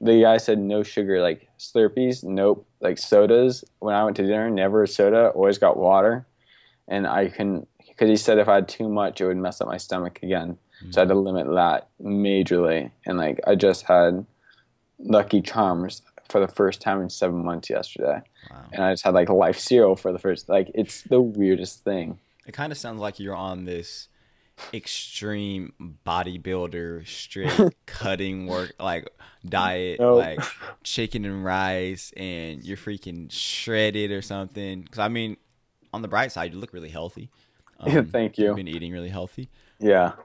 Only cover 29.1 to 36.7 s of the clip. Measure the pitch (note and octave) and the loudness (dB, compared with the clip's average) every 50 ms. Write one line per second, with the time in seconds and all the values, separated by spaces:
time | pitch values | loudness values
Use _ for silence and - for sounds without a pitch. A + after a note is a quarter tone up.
29.1 | - _ - - _ _ - F2+ F2+ F#2+ F2+ F#2 F#2 F2+ F2+ F2+ E2+ - A#2+ B2 | -18 _ -20 -20 _ _ -12 -6 -2 -2 -2 -2 -2 -4 -4 -6 -4 0 2 4
30.1 | B2 A#2+ A2+ D#2+ D#2+ D#2 D#2+ - - - - - - - _ - - - A#2 A2 | 6 4 4 2 -4 -8 -8 -10 -10 -14 -18 -18 -20 -16 _ -8 -6 -6 -6 -4
31.1 | - A#2 G#2 G2+ G2 G2 F#2+ F#2+ F#2 F#2+ F#2+ F#2+ F#2+ F#2 F#2 F#2 F#2+ F2+ - - | -6 -6 -6 -6 -8 -6 -4 -2 -2 0 0 -2 -2 -2 -4 -6 -8 -10 -12 -16
32.1 | - - F#2+ F#2+ F2+ E2+ E2 E2 D#2+ C2+ A#1 F2 G2 - - - G#2 G2 - F#2+ | -14 -12 -10 -10 -8 -8 -10 -10 -12 -14 -12 -12 -14 -12 -10 -12 -12 -12 -12 -14
33.1 | F2 E2+ E2 D2 - - - - - - - - A2+ G#2+ G#2+ G#2+ G#2 G#2+ G#2 G2+ | -14 -14 -14 -12 -10 -8 -8 -6 -6 -8 -6 -2 0 2 2 2 0 -2 -4 -4
34.1 | G2+ G2 G2 - G2+ G2 F#2+ F#2+ - G#2+ G2+ F#2+ F#2+ F#2 F2+ D#2+ - A2 G#2 G#2+ | -4 -6 -8 -8 -8 -8 -8 -10 -10 -10 -10 -10 -10 -12 -14 -14 -8 -4 -4 -4
35.1 | A#2 A#2 A2+ A2 G#2 - _ _ _ _ _ _ _ _ _ _ - G#2+ A2+ G2+ | -4 -4 -6 -8 -10 -12 _ _ _ _ _ _ _ _ _ _ -12 -12 -8 -4
36.1 | - G#2 B2+ C3+ - - E2 F2 D#2+ F#2 G#2+ A#2+ | -2 -2 -2 -2 -4 -8 -8 -8 -8 -12 -14 -14